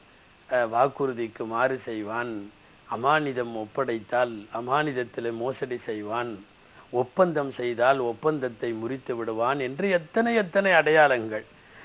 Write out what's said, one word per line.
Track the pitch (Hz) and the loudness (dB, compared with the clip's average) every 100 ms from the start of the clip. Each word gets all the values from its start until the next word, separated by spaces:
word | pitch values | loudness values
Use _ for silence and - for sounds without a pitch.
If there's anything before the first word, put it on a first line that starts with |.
| - - - _ - | -18 -20 -20 _ -2
அ, | 127 113 | 0 2
வாக்குறுதிக்கு | 117 139 131 135 117 113 - 113 | 2 2 2 -4 -2 -6 -8 -4
மாறு | 113 131 127 127 | 0 0 0 -6
செய்வான், | 110 104 117 120 107 101 - - - - 107 | -8 -6 -6 -6 -8 -10 -18 -20 -20 -10 -2
அமானிதம் | 131 156 147 123 120 113 | 2 2 2 -2 -4 -6
ஒப்படைத்தால் | 107 - 127 113 104 123 123 110 104 | -6 -4 -4 -4 -2 0 0 -4 -10
அமானிதத்திலே | 117 123 143 151 127 120 - 117 | -8 -2 0 0 -2 -4 -6 -6
மோசடி | 117 123 127 127 123 120 | -4 -4 -4 -6 -6 -6
செய்வான், | 107 104 117 120 98 101 _ - - - | -6 -4 -4 -4 -8 -16 _ -20 -20 -4
ஒப்பந்தம் | 123 123 - 180 151 139 | -2 0 2 2 2 -4
செய்தால் | 123 123 117 127 139 | -4 -4 2 4 4
ஒப்பந்தத்தை | 120 110 156 151 127 110 127 | 0 0 -2 0 -2 -4 -6
முறித்து | 110 117 135 - 117 | -4 -4 -6 -6 -4
விடுவான் | 113 110 120 143 | -4 0 0 0
என்று | 127 139 196 | -2 -2 0
எத்தனை | 175 156 226 233 226 | 0 0 0 2 2
எத்தனை | 180 196 196 | 0 2 4
அடையாளங்கள். | 170 151 160 147 123 110 107 - - - - | 6 6 8 6 4 -2 -6 -10 -20 -20 -20